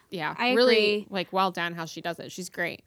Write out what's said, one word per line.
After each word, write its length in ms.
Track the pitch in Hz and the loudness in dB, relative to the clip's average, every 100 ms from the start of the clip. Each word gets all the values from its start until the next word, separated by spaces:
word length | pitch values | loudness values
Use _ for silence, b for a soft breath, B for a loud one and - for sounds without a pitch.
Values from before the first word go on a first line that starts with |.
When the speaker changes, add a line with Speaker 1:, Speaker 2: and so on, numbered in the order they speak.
| _ | _
Speaker 1:
yeah, 240 | 185 151 165 | -6 -4 -2
Speaker 2:
I 160 | 240 | 2
Speaker 1:
really, 200 | 233 254 | 4 6
Speaker 2:
agree. 320 | 220 208 208 202 | 6 4 0 -2
Speaker 1:
like, 220 | 196 170 | -6 -2
well 180 | 190 190 | 0 0
done 240 | 180 170 | 0 -4
how 100 | 170 | -6
she 160 | 165 170 | -10 -8
does 180 | 170 165 | -8 -8
it. 140 | 143 | -10
She's 160 | - 180 | -12 -10
great. 340 | - 170 113 | -6 -4 -6